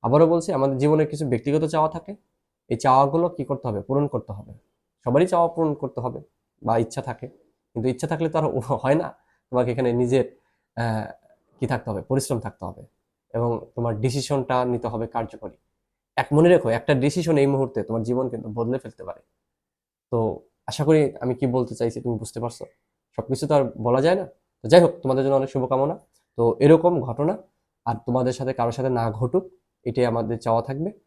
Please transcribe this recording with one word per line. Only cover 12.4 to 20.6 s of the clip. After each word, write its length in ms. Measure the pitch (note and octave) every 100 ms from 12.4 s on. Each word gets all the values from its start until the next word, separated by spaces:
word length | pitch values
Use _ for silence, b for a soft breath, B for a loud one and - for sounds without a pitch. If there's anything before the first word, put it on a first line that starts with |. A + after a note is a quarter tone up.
| G#2+ - F2+
হবে 180 | E2+ - _ _ _ _
এবং 160 | A#2 A#2+ A#2 - -
তোমার 180 | A#2 G#2+
ডিসিশনটা 540 | B2 C3 B2+ C#3+ B2+ B2+ B2+
নিতে 220 | A#2+ A#2+
হবে 180 | A2+ A2+
কার্যকরী। 500 | A#2+ A2 - G2+ _ _ _ _ _ _ -
এক 60 | B2 D3
মনে 140 | E3+
রেখো, 180 | F3 B2
একটা 240 | A2+ - C#3
ডিসিশন 320 | C#3 D#3+ D#3+ D#3
এই 120 | C#3
মুহূর্তে 260 | C#3 C3 C3
তোমার 200 | G2 A2+
জীবন 220 | A2 B2 C3
কিন্তু 180 | A2+ A2 G#2+
বদলে 200 | A#2 C3
ফেলতে 200 | A#2 - F#2
পারে। 140 | - _ _ _ _ _ _ _ _ _
তো 60 | A#2+ A2 E2 _ _